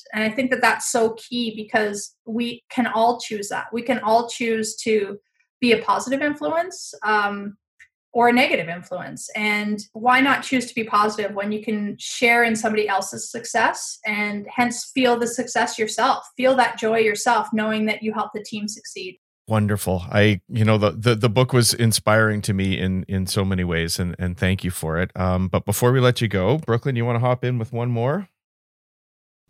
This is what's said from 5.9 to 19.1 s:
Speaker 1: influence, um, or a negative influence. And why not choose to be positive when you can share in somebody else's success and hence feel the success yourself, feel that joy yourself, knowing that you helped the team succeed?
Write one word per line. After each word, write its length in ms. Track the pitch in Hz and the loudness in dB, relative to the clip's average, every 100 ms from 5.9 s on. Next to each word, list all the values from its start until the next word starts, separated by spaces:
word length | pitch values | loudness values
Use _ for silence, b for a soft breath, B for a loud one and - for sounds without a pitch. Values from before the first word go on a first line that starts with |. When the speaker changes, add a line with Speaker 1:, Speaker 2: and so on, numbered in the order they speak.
| 226 233 277 | -2 -2 -2
Speaker 1:
influence, 720 | 294 294 302 320 359 - - - | -2 -2 -2 -2 -2 -6 -16 -8
um, 540 | 214 214 208 202 202 - _ _ b _ _ | -2 0 0 -4 -10 -14 _ _ b _ _
or 160 | 233 240 | 4 6
a 40 | |
negative 360 | 240 294 254 165 | 6 4 2 -2
influence. 580 | 175 - 180 - - - 214 | -8 -8 -10 -10 -12 -10 -4
And 440 | 214 208 208 208 - | -2 0 -2 -4 -8
why 280 | 226 240 254 | -2 4 4
not 220 | 277 254 | 4 2
choose 240 | - 262 240 | 0 -2 -2
to 80 | - | -6
be 80 | |
positive 500 | 220 208 214 214 202 202 | 0 2 2 0 -4 -4
when 160 | 202 | -4
you 120 | 214 | -4
can 340 | 214 214 202 208 | -4 -4 -4 -8
share 460 | - - 240 240 | -10 0 2 4
in 120 | 233 220 | 2 2
somebody 320 | 226 214 208 | 0 0 0
else's 440 | 196 196 226 - | 0 -2 -8 -10
success 640 | 233 - - 269 - - - 220 | -10 -4 0 0 0 -8 -10 -6
and 400 | 208 208 208 202 | -4 -2 -6 -6
hence 440 | - 240 240 - | -2 -2 -2 -6
feel 240 | 269 247 240 | 2 2 2
the 100 | 233 | 0
success 520 | 247 240 233 233 - | -4 -4 -2 -2 -2
yourself, 480 | 220 - 254 - - - | -4 0 0 0 -4 0
feel 180 | 262 254 | 2 4
that 200 | 226 - | 2 0
joy 220 | 220 226 | 0 2
yourself, 480 | 220 208 247 226 202 | 2 2 2 2 2
knowing 320 | 220 214 214 214 | 0 0 0 0
that 160 | 214 | -2
you 100 | 220 | -4
helped 220 | 214 202 214 | -4 -6 -8
the 80 | |
team 240 | 208 214 208 | -10 -8 -8
succeed? 520 | - - 190 185 | -10 -14 -12 -12